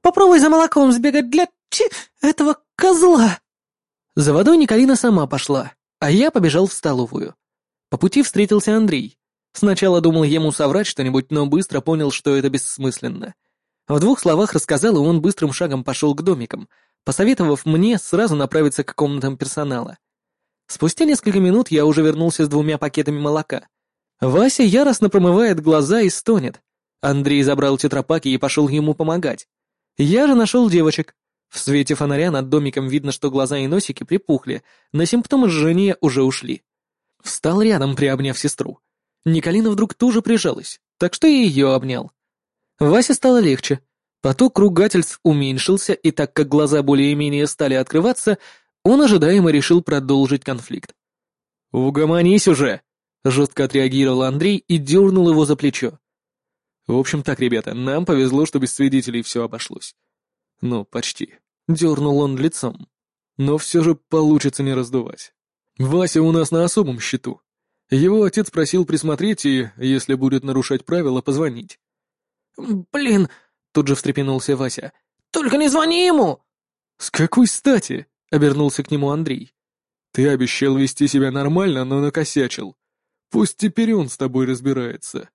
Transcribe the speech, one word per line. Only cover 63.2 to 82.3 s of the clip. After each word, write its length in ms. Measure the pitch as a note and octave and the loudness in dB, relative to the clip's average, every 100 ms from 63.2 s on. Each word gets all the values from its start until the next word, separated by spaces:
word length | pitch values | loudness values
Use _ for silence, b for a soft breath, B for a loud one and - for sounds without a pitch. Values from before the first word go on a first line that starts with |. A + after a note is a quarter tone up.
| _ - | _ -4
«Но 200 | C#3 D3+ | -2 -2
всё 260 | - E3+ | -2 0
же 120 | E3 | 0
получится 680 | D#3 _ D#3+ D3+ D3+ C#3 - | -2 _ 0 2 2 0 -4
не 100 | C#3 | -4
раздувать. 600 | C3 A#2+ B2+ A2+ - - _ _ _ _ - | -4 -4 -6 -6 -16 -20 _ _ _ _ -6
Вася 440 | C3 E3 F3+ D#3+ | -2 0 0 2
у 100 | D#3+ | 2
нас 200 | E3 D3+ | 2 0
на 120 | E3 | 0
особом 380 | E3+ - D#3 A#2+ | 0 0 -2 -4
счету. 400 | - C3+ B2+ - _ _ _ _ _ | -6 -6 -8 -14 _ _ _ _ _
Его 340 | C3+ F3 G#3+ | 2 2 2
отец 260 | G3+ - G3+ | 2 0 -4
просил 360 | - D3+ F#3 | -2 0 0
присмотреть 600 | E3+ D#3 D#3 D3 G3+ G#3+ | 0 -2 -2 -2 -2 -2
и, 240 | C#3+ C3 A#2 | -2 -2 -4
если 380 | - B2+ C3+ - | -6 -2 -2 -2
будет 320 | C3+ C3 C3+ | -2 0 -2
нарушать 400 | C3+ C3 - C3 | -2 -4 -2 -6
правила, 360 | - F3 D3 B2+ | -4 -4 -2 -4
позвонить». 560 | C3 C#3 D#3+ A#2 G#2 - _ _ _ _ _ _ _ | -4 -4 -4 -6 -18 -20 _ _ _ _ _ _ _
«Блин!» 720 | - B3 G3+ F3 C#4+ C4+ G3+ F3 b b _ _ | -16 -8 -8 -6 -4 0 0 0 b b _ _
тут 160 | - C#3 | -2 0
же 60 | |
встрепенулся 600 | C#3 - C#3+ C3+ C3 - | -2 -4 -4 -4 -4 -4
Вася. 380 | C3+ C3 - - _ _ _ _ | -4 -4 -8 -16 _ _ _ _
«Только 260 | - C#4 C#4+ | -6 -2 0
не 100 | D4+ | 0
звони 380 | D4+ D#4+ E4+ | 0 0 0
ему!» 360 | F4+ D#4 F#3+ - _ _ _ _ _ _ | 2 2 0 -2 _ _ _ _ _ _
«С 140 | - | -8
какой 360 | - D#3+ - A#3+ | -2 0 2 2
стати?» 600 | - C#4 A#3 - - - _ _ | 2 0 0 -2 -12 -12 _ _
обернулся 520 | D3+ D3 C#3 C#3+ - | 0 2 2 -2 -2
к 80 | C3+ | -6
нему 180 | D3 C#3 | -4 -2
Андрей. 440 | D3 D#3+ B2 A#2+ _ _ _ _ _ _ | -4 -6 -8 -12 _ _ _ _ _ _
«Ты 180 | - C#3 | 0 0
обещал 460 | C3 A#2+ - C#3 C3+ | 0 -4 -2 -2 0
вести 300 | C3+ - C#3+ | -2 -2 0
себя 240 | C#3 C3+ | 0 -2
нормально, 540 | C3+ C#3+ E3+ G3 C3 | -2 -2 0 0 -2
но 140 | C3 C#3 | -4 -2
накосячил. 760 | C#3+ D#3+ D3 | -2 -4 -4